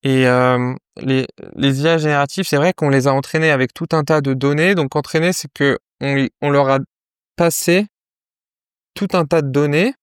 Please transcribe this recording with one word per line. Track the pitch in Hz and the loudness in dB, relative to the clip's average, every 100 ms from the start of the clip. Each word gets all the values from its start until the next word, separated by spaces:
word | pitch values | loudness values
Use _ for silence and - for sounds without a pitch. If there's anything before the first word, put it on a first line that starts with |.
Et, | 139 131 127 | 0 2 2
euh, | 123 127 123 123 127 _ - | 2 2 0 -2 -8 _ -10
les, | 131 131 131 - - - | -2 -2 -2 -10 -18 -2
les | 139 135 | -2 2
I | 156 | 2
A | 165 | 2
génératives, | 151 147 143 - 190 | 0 0 -2 -4 -2
c'est | 143 | 0
vrai | 165 | 0
qu'on | 185 147 | 0 0
les | 139 131 | 2 2
a | |
entraînées | 135 139 160 160 | 0 -2 -2 2
avec | 143 127 | 2 0
tout | - 165 | -4 -2
un | 160 | -2
tas | 143 156 | 2 0
de | 139 | 0
données. | 131 139 147 175 196 | -2 0 0 0 0
Donc | 139 | 0
entraîner, | 151 - 160 170 | -4 -2 -2 0
c'est | 185 147 | -2 -8
que | - 143 127 _ _ | -2 0 0 _ _
on, | 139 139 131 _ | -4 -2 -2 _
on | 143 | 0
leur | 143 135 | 2 2
a | 135 139 _ _ _ _ | 0 -2 _ _ _ _
passé | - 170 - - 180 208 _ _ _ _ _ _ _ _ _ _ | -2 -2 0 0 0 0 _ _ _ _ _ _ _ _ _ _
tout | - 202 | -8 -2
un | 185 151 | 0 2
tas | 170 | 0
de | 143 | 0
données | 135 147 147 214 269 | 0 0 2 0 -4